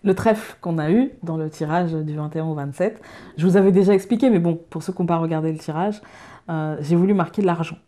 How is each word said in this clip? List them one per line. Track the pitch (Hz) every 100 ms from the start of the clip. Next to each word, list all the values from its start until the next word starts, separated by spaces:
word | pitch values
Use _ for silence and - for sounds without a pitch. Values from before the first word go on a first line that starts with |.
Le | 202 190
trèfle | 226 214 - -
qu'on | 175 165
a | 151
eu | 208 269 -
dans | 165 160
le | 156
tirage | 151 151 165 175
du | 160 156 151
vingt | 151
et | 160
un |
au | 160
vingt-sept, | 151 143 139 180 - - - - -
je | 175
vous | 185
avais | 196
déjà | 185 190
expliqué, | 196 190 233 262
mais | 202
bon, | 170 165 -
pour | 160
ceux | 160
qui | 185
n'ont | 175
pas | 170
regardé | 165 160 160
le | 156
tirage, | - 156 196 214 - - - - -
euh, | 165 156 151
j'ai | 147 170
voulu | 190
marquer | 202 170 -
l'argent. | 196 165 165 -